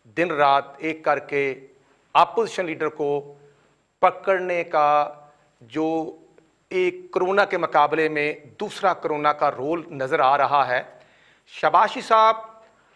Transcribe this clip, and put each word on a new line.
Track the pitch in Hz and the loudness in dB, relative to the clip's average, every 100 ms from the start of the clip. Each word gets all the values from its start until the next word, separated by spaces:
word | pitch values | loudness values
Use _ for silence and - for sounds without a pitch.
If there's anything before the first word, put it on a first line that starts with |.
| 117 | _
दिन | 110 175 | -4 -4
रात | 147 143 139 - - | 2 2 2 0 -10
एक | 160 160 | -8 -6
करके | 160 139 139 143 139 131 - _ _ _ _ | -2 -2 -2 -4 -4 -6 -14 _ _ _ _
अपोजिशन | 143 170 - 214 - 175 | 2 2 2 -4 -4 -6
लीडर | 143 151 | -4 -6
को | - 143 143 143 - _ _ _ _ _ - | -4 -4 -4 -6 -20 _ _ _ _ _ 0
पकड़ने | 185 180 - 190 180 175 | 0 0 -2 -2 0 -4
का | 170 156 147 147 147 - - _ _ _ | -2 2 4 4 0 -6 -20 _ _ _
जो | 117 131 160 160 160 - _ _ _ _ _ | -12 -4 -2 -2 -6 -12 _ _ _ _ _
एक | 185 180 180 - | -2 -2 -2 -6
कोरोना | 190 180 202 | -4 0 0
के | 190 180 | 0 0
मुकाबले | 165 156 147 156 156 | 0 2 2 2 -2
में | 151 147 151 - - | -2 -4 -6 -14 -12
दूसरा | 208 - 190 | -12 -2 -2
कोरोना | 170 165 151 147 | -2 -4 -2 0
का | 147 147 | 0 -2
रोल | 127 139 170 165 | -2 -4 -6 -8
नज़र | 143 131 151 | -8 -4 2
आ | 131 143 | 2 4
रहा | 131 143 | 2 2
है। | 127 127 - - _ _ _ _ _ | 2 -2 -4 -18 _ _ _ _ _
शहबाज | - 160 170 214 | -2 2 4 2
शरीफ | 262 | 0
साहब, | - 220 220 220 - - - _ _ | 2 4 4 2 -6 -20 -20 _ _